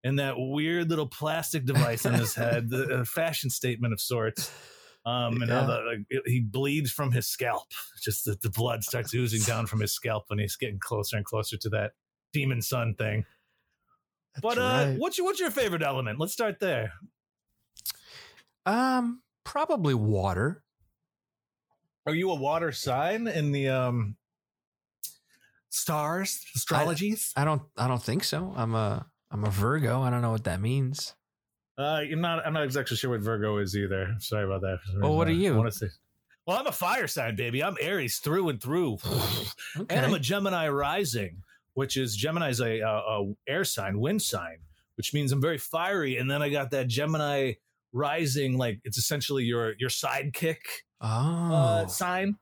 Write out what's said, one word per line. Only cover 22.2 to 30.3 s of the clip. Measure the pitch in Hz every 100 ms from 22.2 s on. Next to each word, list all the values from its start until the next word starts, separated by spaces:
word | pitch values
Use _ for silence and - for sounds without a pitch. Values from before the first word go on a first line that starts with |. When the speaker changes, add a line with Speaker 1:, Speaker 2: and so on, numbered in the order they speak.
| 185
Speaker 1:
a |
water | 160 139 160 165
sign | 135 - 127 160 220 226
in | 165 147
the, | 143 135
um, | 131 127 120 104 104 _ _ _ _ _ _ _ _ - - _ _ _ _ _
stars, | - - 151 151 175 196 - - -
astrologies? | - 156 151 160 202 214 - -
Speaker 2:
I, |
I |
don't, | 147 147 - -
I | 123
don't | 123
think | - 139
so. | - 151 185 160
I'm | 113
a, | 113 107 110 - _ _
I'm | 104
a | 107
Virgo. | 98 107 156 127 123
I | 131
don't | 120
know | 120